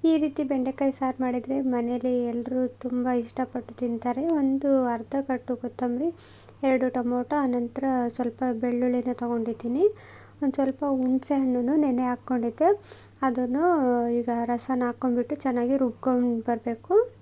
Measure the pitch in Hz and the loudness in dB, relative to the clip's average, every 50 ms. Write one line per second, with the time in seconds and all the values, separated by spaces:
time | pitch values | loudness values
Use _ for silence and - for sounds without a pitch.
0 | - 330 320 311 302 302 285 - 294 262 285 262 254 262 262 - 285 269 269 - | 4 4 2 4 2 0 -2 -4 -2 -2 0 0 -2 -2 -2 0 0 0 0 0
1 | 269 262 254 254 254 254 247 247 233 247 269 277 269 262 247 240 233 233 247 247 | -2 -4 -2 -2 -2 -2 -2 -4 -4 -4 -4 -2 0 0 0 0 0 -2 -2 -2
2 | 247 254 247 247 240 240 233 240 233 240 254 254 254 247 247 - - 254 247 247 | 0 0 0 0 0 -2 -4 -4 -4 -2 -2 0 -2 -2 -4 -6 -6 -4 -2 -2
3 | 247 254 247 247 226 233 - - 254 254 - 254 - - 240 - 247 240 233 220 | 0 0 0 0 -2 -4 -4 -6 -6 -4 -6 -10 -10 -10 -8 -6 -4 -4 -4 -2
4 | - 247 240 254 294 339 330 302 277 269 269 269 277 277 277 262 254 240 233 233 | -2 -4 -2 -2 0 0 2 2 2 2 0 2 2 2 4 4 2 0 -2 -4
5 | 226 - - 277 277 269 262 247 247 - 247 240 247 240 240 - 254 247 240 247 | -6 -4 -4 -4 -2 -2 -4 -4 -2 -6 -6 -4 -6 -10 -6 -4 -2 -2 0 0
6 | 294 339 339 - - - - - - - - - - 269 262 254 254 254 254 254 | -2 -2 -4 -6 -18 -20 -20 -20 -20 -20 -12 -2 2 2 2 4 2 0 0 -2
7 | 233 240 247 247 247 247 294 294 277 254 240 247 240 233 - - 269 269 262 254 | -2 0 0 -2 -2 0 0 0 2 2 0 0 -2 -4 -6 -4 -2 0 0 0
8 | 240 240 233 - 247 240 233 - 262 254 240 226 240 247 240 240 247 247 247 247 | 0 -2 -2 -2 -4 -4 -2 -2 -2 -2 -2 0 -2 0 0 2 2 2 2 0
9 | 247 254 247 - 240 233 240 233 226 233 226 - - 233 240 285 381 427 - - | 0 -2 -4 -4 -2 -2 -2 -2 -2 -4 -4 -4 -4 -2 2 4 4 2 2 0
10 | - - - - - - - - 294 269 262 - 269 269 269 - 294 285 277 254 | -18 -20 -20 -20 -20 -20 -8 -2 -2 -2 2 2 0 0 0 -2 -2 0 0 0
11 | 254 254 254 262 - - 294 277 269 254 247 247 247 247 294 311 294 277 247 240 | 2 2 0 0 0 0 0 0 2 2 0 0 0 2 2 2 2 2 2 0
12 | 254 247 247 247 - - 254 240 233 240 233 - 311 359 403 403 - - - - | 0 -2 -2 -4 -4 -2 -2 0 0 -2 0 2 4 4 4 2 -2 -18 -20 -20
13 | - - - - 269 262 240 247 254 240 247 285 330 359 349 311 269 247 247 240 | -20 -20 -8 -2 -2 0 0 0 -2 0 0 2 4 4 4 4 4 4 2 2
14 | 240 240 233 240 233 240 233 233 233 233 240 233 - - 262 247 247 240 240 - | 2 0 0 0 0 0 -2 -2 0 -2 -2 -4 -2 -2 -2 0 0 -2 -2 -2
15 | - 262 240 240 240 - 302 294 - 269 247 240 240 240 269 269 262 240 226 - | -2 0 0 0 0 -2 -4 -4 -2 -2 0 0 2 2 2 2 2 0 -2 -2
16 | - 262 254 247 247 247 240 226 220 - 240 226 - 240 233 226 - - 359 427 | -2 0 2 2 2 2 0 -2 -2 -2 -4 -2 -2 -6 -6 -6 -4 2 4 4
17 | 494 494 - - | 4 2 -4 -20